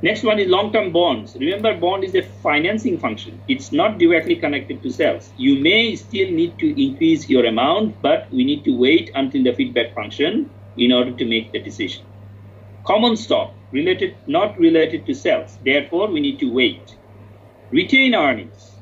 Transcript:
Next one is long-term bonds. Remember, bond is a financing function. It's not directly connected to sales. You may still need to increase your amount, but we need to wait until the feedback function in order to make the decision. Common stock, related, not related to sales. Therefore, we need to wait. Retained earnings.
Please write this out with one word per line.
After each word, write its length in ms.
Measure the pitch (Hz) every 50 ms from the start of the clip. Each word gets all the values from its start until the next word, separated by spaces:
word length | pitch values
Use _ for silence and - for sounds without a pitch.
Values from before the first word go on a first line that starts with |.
Next 220 | 160 170 214 - -
one 160 | 220 214 214
is 80 | 202
long-term 460 | 180 180 185 208 214 214 220 214 185 160
bonds. 420 | 170 175 170 131 110 104 - -
Remember, 420 | - 131 160 190 202 214 226 214
bond 280 | 170 170 175 190 196 190
is 100 | 185 185
a 80 | 185 175
financing 760 | - - - - - 147 147 156 185 214 220 - 240 180 -
function. 420 | - 127 107 104 - - - - - -
It's 240 | 135 127 - - -
not 260 | 147 180 220 214 180
directly 380 | 175 170 175 160 160 - 170
connected 440 | 165 - 147 143 139 131 - 135 - -
to 80 | 131 123
sales. 400 | - 160 143 117 - - - -
You 220 | - 127 135 139 135
may 380 | 139 160 196 220 233 226 196
still 340 | 160 - - - 190 190 185
need 260 | 175 160 170 170 - -
to 200 | 170 156 143 135
increase 480 | 135 135 135 139 160 160 160 147 - -
your 160 | 135 127 120
amount, 540 | 117 110 113 123 143 170 202 220 107 104 -
but 300 | - - 151 - - -
we 140 | - 127 127
need 180 | 135 147 147 -
to 120 | - 131 120
wait 320 | 123 135 156 170 - - -
until 260 | 139 135 131 - 139 127
the 100 | 123 120
feedback 440 | - 135 123 - 120 117 - -
function 520 | - 107 104 - - 139 165 208 - - - - - - - -
in 160 | - 120 123 127
order 180 | 123 123 131
to 140 | 123 - 135
make 260 | 117 113 113 110 -
the 80 | - 101
decision. 460 | - 104 - - 107 90 - - - - - - - - - - - - - - - - - - -
Common 320 | - 185 214 226 240 226
stock, 360 | 220 - - - - 113 - - - - - -
related, 420 | 135 156 180 185 180 196 185 - - - -
not 280 | 139 170 202 214 - -
related 440 | 165 165 165 160 160 - - 208 -
to 80 | - 131
sales. 440 | - - 175 147 - - - - - 101
Therefore, 420 | 127 135 147 139 - 170 175 202
we 140 | 214 185 151
need 180 | 147 139 135 -
to 140 | 139 127 117
wait. 440 | 127 127 110 95 - - - - - - - - - - - - - - - - - - - -
Retained 420 | - 185 - - 262 269 262 233
earnings. 640 | 202 156 139 127 107 - - - - - - - -